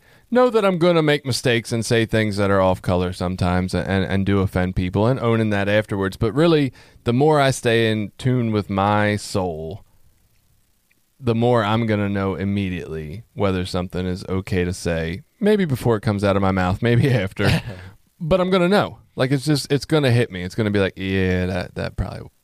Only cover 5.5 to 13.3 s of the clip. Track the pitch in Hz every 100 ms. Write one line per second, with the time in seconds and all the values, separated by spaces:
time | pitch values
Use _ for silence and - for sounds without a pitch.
5.5 | 101 98 104 107 101 98 - 113 113 170
6.5 | 156 135 - - - - 120 151 151 135
7.5 | 127 120 113 113 110 101 - 127 127 117
8.5 | 107 95 98 101 104 104 104 - 104 92
9.5 | 78 80 98 - _ _ _ _ _ _
10.5 | _ _ _ _ _ _ _ 123 113 120
11.5 | 123 104 113 113 104 101 101 98 87 98
12.5 | 101 95 90 - 80 78 92 -